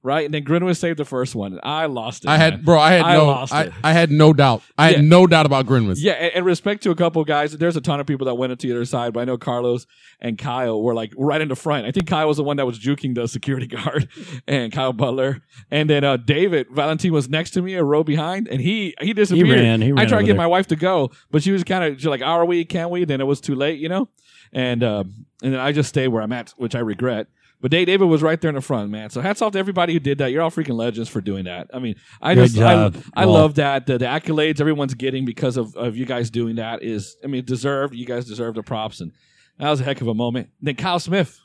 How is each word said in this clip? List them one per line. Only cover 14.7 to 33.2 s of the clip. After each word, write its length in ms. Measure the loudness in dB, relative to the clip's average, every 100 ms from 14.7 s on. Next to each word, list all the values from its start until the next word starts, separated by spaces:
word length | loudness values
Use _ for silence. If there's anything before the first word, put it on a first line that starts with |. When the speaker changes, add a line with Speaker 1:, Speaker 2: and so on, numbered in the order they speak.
Speaker 1:
Kyle 200 | -4 -4
Butler. 480 | -2 -2 0 -2 -4 _ -20 -4
And 180 | -2 2
then, 140 | 2
uh, 140 | 2 0
David 500 | 0 0 2 0 -2
Valentin 400 | -2 -2 -2 0
was 160 | 0 -2
next 240 | -4 -4
to 100 | -6
me, 120 | -4
a 100 | -2
row 180 | 2 2
behind, 460 | 2 -2 -2 -6 -6
and 120 | -2
he, 360 | -2 -2 -4 -4
he 120 | -4
disappeared. 340 | 0 2 4 6
Speaker 3:
He 80 |
ran, 280 | 6 4 4
he 80 | 2
Speaker 1:
I 0 |
Speaker 3:
ran 40 | 4
Speaker 1:
tried 100 | 4
to 60 | 4
Speaker 3:
over 60 |
Speaker 1:
get 40 | 4
Speaker 3:
there. 40 | 4
Speaker 1:
my 100 | 4
wife 180 | 2 0
to 100 | -2
go, 360 | 0 0 -2 _ _
but 140 | -2
she 80 | 2
was 100 | 0
kinda, 320 | 0 -2 -2 -2
she's 100 | -4
like, 160 | -2
"Are 220 | 0 2
we? 200 | 2 0
Can 260 | -2 -6 -4
we?" 140 | -2
Then 160 | -2 -2
it 60 | -2
was 120 | -2
too 140 | -4
late, 240 | -2 -2 -2
you 100 | -4
know? 200 | -4 -4 _ _ _ _
And, 300 | -4 -2 0
um, 440 | -2 -2 -6 -12 -20 _
and 100 | -4
then 60 | -2
I 100 | -2
just 200 | 0 0
stayed 180 | 0 -2
where 140 | -2
I'm 100 | -4
at, 200 | -8 -10 -10
which 180 | -8
I 60 | -4
regret. 480 | -6 -4 -4 -4 -8 _ _ _
But 100 | -2
Dave 160 | 0 2
David 200 | 4 4
was 160 | 4
right 180 | 2 0
there 80 | -2
in 80 | -4
the 40 |
front, 300 | -4 -4 -4
man. 180 | -10 -10
So 100 | -6
hats 200 | -4 -2
off 120 | -2
to 60 | -2
everybody 320 | -2 -2 0
who 80 | 0
did 180 | -2 -2
that. 140 | 0
You're 100 | 0
all 80 | -2
freaking 240 | -2 -4 -2
legends 320 | -4 -4 -6
for 120 | -6
doing 240 | -6 -6
that. 260 | -8 -10 -12
I 60 | -10
mean, 160 | -10 -10 _ -6
I 140 | 2
Speaker 3:
Good 120 | 6 6
Speaker 1:
just, 80 | 6
I, 160 | 6
Speaker 3:
job, 220 | 6 4 -2 -10
Speaker 1:
I 100 | 2